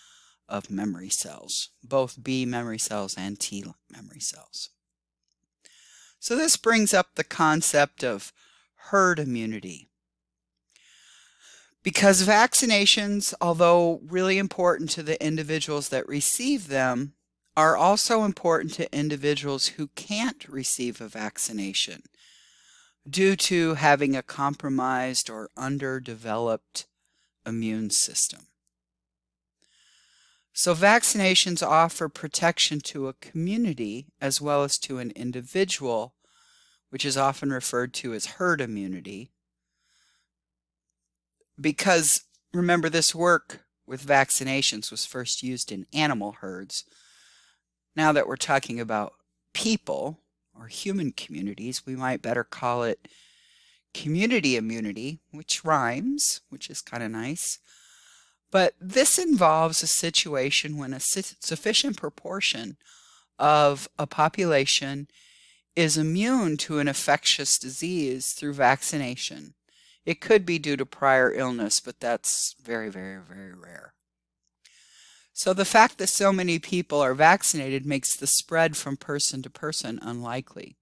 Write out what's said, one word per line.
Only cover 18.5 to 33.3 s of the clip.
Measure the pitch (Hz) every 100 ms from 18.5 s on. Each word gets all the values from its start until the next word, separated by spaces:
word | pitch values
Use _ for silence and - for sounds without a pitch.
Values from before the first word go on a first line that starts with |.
| 160 160
to | - - 143
individuals | 151 143 143 143 143 139 -
who | - 147 -
can't | - 208 247 - -
receive | 135 127 - 120 107
a | 110
vaccination | 110 107 - - 107 98 95 - - _ _ _ _ _ _ _ _ _ _ 143
due | 165 190 196
to | - 175 160 147
having | 151 143 139 135
a |
compromised | - - 143 139 143 135 127 127 127 127 -
or | 110 107 -
underdeveloped | 131 143 135 131 123 110 117 110 117 110 _ - - _ _ _ _ _ 113
immune | 113 110 110 107
system. | - - - - - _ _ _ _ _ _ _ _ _ _ _ _ _ _ _ _ _ _ _ _ _
So | - 180
vaccinations | 165 202 226 - 214 185 185 185 170 -
offer | 156 165 - 160
protection | - 160 - 170 - - 151
to | - 147 135
a |
community | - -